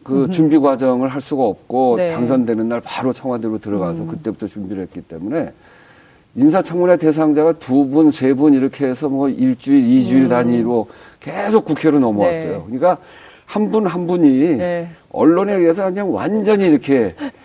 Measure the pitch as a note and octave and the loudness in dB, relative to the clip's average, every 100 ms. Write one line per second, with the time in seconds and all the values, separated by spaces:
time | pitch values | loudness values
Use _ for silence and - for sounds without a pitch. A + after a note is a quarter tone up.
0 | - C3+ C#3 F3+ D#3+ D3+ C#3 C3 C3 B2 | -4 -2 0 2 4 4 2 0 0 0
1 | C3 C3+ C3 C#3+ A#2+ F2+ - B2 C3 A2+ | -2 -6 -6 -2 -2 -4 -6 -2 0 0
2 | F3 - A#2+ C3 A#2 A2 A2 A#2 - - | -2 -2 -2 0 0 -2 -4 -6 -8 -6
3 | C3 B2 C3 A#2+ A2 A2 G#2+ G2+ F2+ E2+ | -6 -6 -6 -6 -6 -8 -6 -6 -4 -6
4 | E2 E2 A2 G2+ G#2 - F#2+ G2 F2+ - | -10 -10 -10 -8 -10 -10 -10 -10 -10 -14
5 | E2 D#2+ F#2+ D#3 A2 - _ _ _ _ | -16 -12 -8 -6 -8 -12 _ _ _ _
6 | _ _ _ - C#3+ F#3 F3 E3+ F3 F3 | _ _ _ 0 2 2 0 0 2 2
7 | D#3+ D3+ D#3 D3 D#3+ D#3+ - C3 C#3 C#3+ | 2 0 2 2 2 0 0 0 2 4
8 | D#3 - C3 C3+ D3+ C3+ C3 - C#3 B2 | 4 2 0 2 4 4 0 -2 -4 -4
9 | D3+ C3+ C#3 A#2+ B2+ B2 - C#3 A#2+ C3 | -4 -2 -2 0 0 -2 2 2 4 4
10 | - C3 C3 B2 A#2+ A#2+ A2+ A#2+ G#2 - | 4 2 2 2 2 0 0 -2 -4 -10
11 | - _ - F3 G3+ G#3+ - D3+ D#3+ D3 | -20 _ -12 -8 0 0 0 -2 2 2
12 | B2 G#2 G2+ E3 E2 D#2 G2+ B2+ E3+ E3 | 2 2 0 0 -6 -10 -8 -2 0 0
13 | - - - - - G#3 G#3+ G#3+ G3+ E3+ | -6 -20 -20 -20 -8 -4 -2 0 -2 -2
14 | E3+ F3+ D#3 C3 D#3+ C3+ F3+ F3 E3+ E3 | -4 2 4 4 2 0 -2 -4 -8 -14
15 | _ - C3+ E3+ G3 G3+ E3 E3 F#3+ F#3 | _ 0 2 4 2 2 2 2 -2 -2
16 | G3 G#2+ C3+ G#3+ G3+ G#3 F#3+ D3 - C3+ | -4 -4 -2 -2 2 2 4 2 2 0
17 | G#2 - C#4+ - | 0 -4 -10 -10